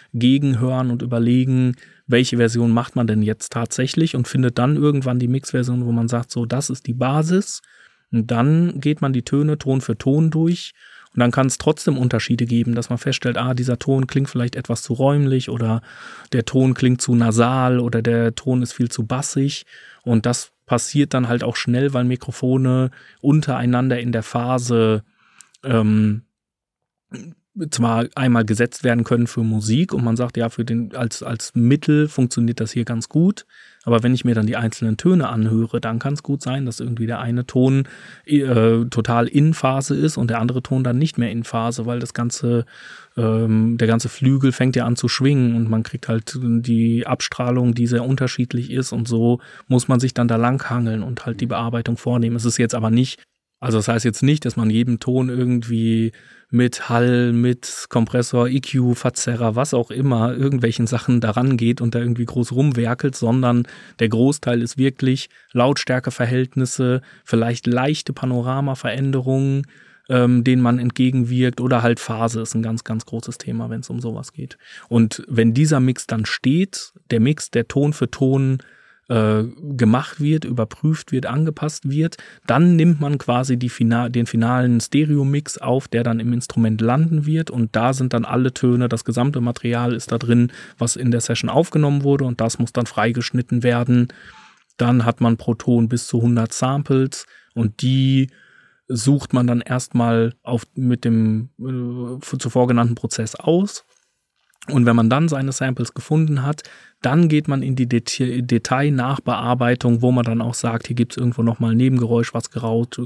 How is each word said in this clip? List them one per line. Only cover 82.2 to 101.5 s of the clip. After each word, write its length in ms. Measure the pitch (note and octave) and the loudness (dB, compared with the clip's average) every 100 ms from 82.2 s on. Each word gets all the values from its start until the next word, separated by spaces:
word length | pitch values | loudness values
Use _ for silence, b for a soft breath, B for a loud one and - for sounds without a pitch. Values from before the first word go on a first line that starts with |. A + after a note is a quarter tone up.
| B B - | B B 0
dann 300 | B2 F3+ E3 | 4 6 6
nimmt 260 | E3+ D3+ | 4 4
man 160 | C#3+ C#3+ | 0 -2
quasi 400 | - B2 C3 B2 | 0 0 0 0
die 120 | B2 | -2
fina-, 380 | - A2+ A#2 A#2+ | 0 2 2 0
den 200 | B2 A#2 | -2 -2
finalen 520 | A2+ A2+ B2+ B2 A#2 | 0 0 2 2 2
Stereo-Mix 800 | - C#3+ D3+ D3 C#3 C#3+ D3 - | 2 0 2 2 2 0 -4 -6
auf, 300 | - C3 - | -2 -2 0
der 160 | A#2 | -2
dann 160 | A#2+ A2+ | 0 0
im 120 | A#2 | 0
Instrument 480 | A#2+ - - A2+ A2 | -2 -2 0 0 2
landen 460 | A2+ C3+ E3 D#3 D3 | 2 2 2 0 0
wird 240 | D#3+ D#3+ | -2 -2
und 260 | B2+ A2 A2 | -4 -2 0
da 180 | A#2+ | 0
sind 200 | C3+ B2+ | 0 0
dann 100 | A#2+ | -2
alle 300 | A2+ B2+ C3 | 0 0 0
Töne, 340 | - B2 B2 B2 | 0 2 2 0
das 180 | A#2 - | -2 -2
gesamte 360 | A#2+ C3 C#3 | 0 0 0
Material 520 | A#2+ A#2+ A#2+ A#2+ A#2+ | -2 -2 -4 -2 -2
ist 180 | A2 - | -4 -4
da 80 | A#2 | -2
drin, 320 | A#2 A#2+ A#2+ B B - | 2 4 4 B B -4
was 180 | C3+ - | -4 0
in 140 | C3 | 0
der 120 | A#2 | 0
Session 280 | - A#2 - | 0 -2 0
aufgenommen 540 | C#3+ E3+ D#3 C#3+ C#3+ | 2 2 2 2 2
wurde 220 | C#3 C#3 C3 | 2 2 0
und 140 | A#2+ | -2
das 200 | A#2 - | -2 -2
muss 120 | A#2+ | -2
dann 140 | B2+ A#2 | -2 -2
freigeschnitten 800 | - A2 A#2+ - B2+ A#2+ A#2+ | 0 0 0 -2 -4 -2 0
werden. 460 | B2 A#2+ B2 B2 A#2+ B B B B B B - | 2 2 4 2 2 B B B B B B -2
Dann 280 | A#2+ B2 A#2 | 2 2 2
hat 160 | - | 2
man 160 | A#2 A2+ | 2 2
pro 180 | - A2+ | -2 -2
Ton 340 | - A#2+ A2+ | 0 2 2
bis 160 | A#2+ - | -2 -2
zu 160 | A#2+ | 0
hundert 320 | A#2+ A#2+ A2+ | 2 2 0
Samples 720 | - B2+ C#3 C#3+ C3 C3 - b b b B2 | -2 -2 -2 0 0 0 -4 b b b -2
und 260 | A2 - | -2 -2
die 460 | C3 C3 C3+ C3+ C3 b b b b b - | 0 2 4 2 0 b b b b b -8
sucht 460 | A#2+ B2+ C#3+ - | -2 2 2 2
man 140 | B2+ B2 | 0 2
dann 140 | A#2+ | 0
erstmal 720 | - B2 - A#2+ A#2 A#2 A2+ - | -2 -4 -2 0 2 2 0 -4
auf, 240 | - A#2+ - - | -6 -6 -6 -2
mit 280 | B2 B2 | 0 0
dem, 460 | A#2+ A2+ A2 A2 B2 | 2 2 2 0 -4